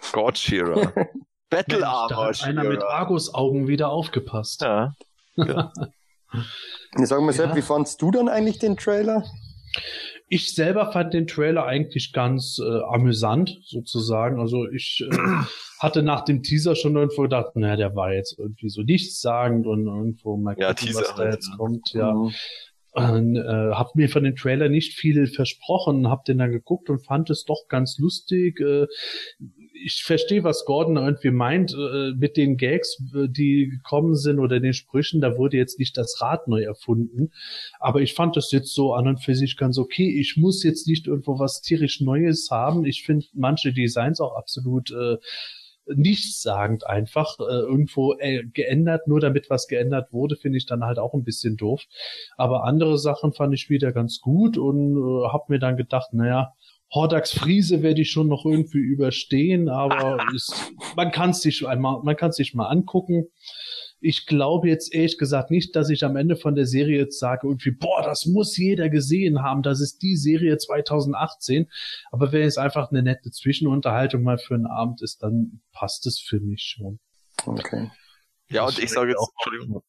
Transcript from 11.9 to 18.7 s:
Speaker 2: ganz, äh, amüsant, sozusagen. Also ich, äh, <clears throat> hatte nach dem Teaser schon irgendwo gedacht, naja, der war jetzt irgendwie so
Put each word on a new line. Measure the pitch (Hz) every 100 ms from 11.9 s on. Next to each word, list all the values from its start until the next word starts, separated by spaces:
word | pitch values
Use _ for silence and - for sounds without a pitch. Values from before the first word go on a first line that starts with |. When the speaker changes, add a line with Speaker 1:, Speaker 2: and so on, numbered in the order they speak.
| 135 -
Speaker 2:
ganz, | - 123 131 131 -
äh, | 120 113 117
amüsant, | 120 127 110 110 120 185 -
sozusagen. | - 123 117 120 113 110 117 127
Also | 113 123 117
ich, | 127 - - 131
äh, | -
<clears throat> | 180 175 135 - - -
hatte | 151 156
nach | 151 139
dem | - 139
Teaser | 131 151 165 156
schon | 147 147
irgendwo | 147 147
gedacht, | 135 127 117 117
naja, | 104 104
der | 101 101
war | 95
jetzt | 95 98 -
irgendwie | 107 107
so | 107